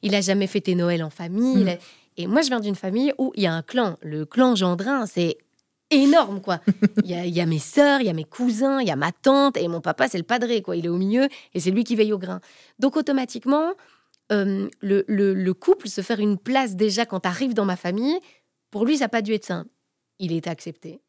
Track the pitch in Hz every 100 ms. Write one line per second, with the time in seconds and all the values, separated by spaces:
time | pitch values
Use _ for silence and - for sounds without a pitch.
0 | 208 202 190 196 196 - - 180 175 170
1 | 160 - 170 190 247 202 190 175 - -
2 | _ - 175 240 294 247 208 196 190 208
3 | 285 - 262 - 185 165 - 254 220 165
4 | 160 151 151 - 254 226 185 175 214 269
5 | 214 - 170 - _ _ _ _ _ 294
6 | 277 330 220 196 196 175 - 185 208 -
7 | 190 175 175 170 170 160 - - 285 277
8 | 233 160 156 - 247 214 269 269 226 139
9 | 151 - 269 269 277 - 170 170 160 160
10 | - 185 170 240 233 233 185 170 170 175
11 | 190 233 277 - - 180 170 196 226 226
12 | 214 208 185 185 - - - _ 262 311
13 | 294 269 254 233 247 285 330 392 _ _
14 | _ _ _ 214 196 196 196 - 202 196
15 | 196 208 196 190 185 185 - 392 214 -
16 | 185 214 208 196 - 262 254 185 214 196
17 | 233 190 180 175 269 220 202 180 180 196
18 | 262 349 - _ _ _ _ 208 233 302
19 | 233 233 208 214 - 175 170 _ _ _
20 | _ _ 180 165 165 160 - 156 160 165